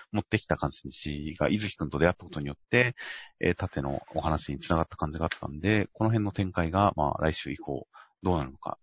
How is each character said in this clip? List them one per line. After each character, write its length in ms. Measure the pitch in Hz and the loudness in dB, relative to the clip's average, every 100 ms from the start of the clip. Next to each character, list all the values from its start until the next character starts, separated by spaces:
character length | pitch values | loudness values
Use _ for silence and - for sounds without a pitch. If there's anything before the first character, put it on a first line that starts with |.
| - | -4
持 80 | 104 | -4
っ 40 | |
て 140 | - 107 | 0 0
き 80 | - | 0
た 100 | - | 0
感 140 | 71 | 0
じ 640 | - 67 - 76 73 76 80 | -4 -10 -8 -6 -6 -6 0
が、 100 | 73 | 2
伊 80 | 104 | 2
豆 140 | 104 | 0
木 60 | - | -4
く 80 | 76 | -4
ん 40 | |
と 80 | 71 | 2
出 80 | 82 | 2
会 60 | |
っ 40 | - | 2
た 80 | |
こ 60 | 82 | -6
と 100 | 76 | -8
に 80 | 71 | -6
よ 60 | |
っ 20 | 71 _ | -8 _
て、 280 | 123 123 - - - - - | 2 4 -2 -10 -12 -16 -2
え 120 | 90 | 0
ー、 20 | |
縦 260 | 87 92 - | 0 -2 -2
の 220 | 69 69 - | -4 -4 -4
お 60 | 80 | -2
話 320 | 80 76 - | 0 0 -2
に 60 | 69 | -4
繋 180 | - 82 | 0 2
が 60 | |
っ 60 | 82 | 2
た 80 | - | -2
感 140 | 76 | -4
じ 80 | 78 | -2
が 60 | |
あ 40 | 80 | -2
っ 20 | |
た 180 | - - | -2 -8
ん 100 | 73 | -2
で、 300 | 95 107 - | 2 2 0
こ 120 | - | 0
の 60 | 110 | 2
辺 140 | 113 | 2
の 80 | 104 | 2
展 200 | 98 95 | 0 0
開 180 | 90 82 | 0 2
が、 220 | 92 101 - | 4 4 4
ま 180 | 73 - | 0 2
あ、 40 | |
来 100 | 80 | 0
週 180 | 78 69 | 0 -4
以 60 | 71 | -6
降、 300 | - 67 - - - _ | -6 -6 -8 -18 -20 _
ど 120 | 95 | 0
う 40 | 87 | 0
な 60 | |
る 60 | 67 | 0
の 80 | - | -6
か、 180 | - - | -8 -8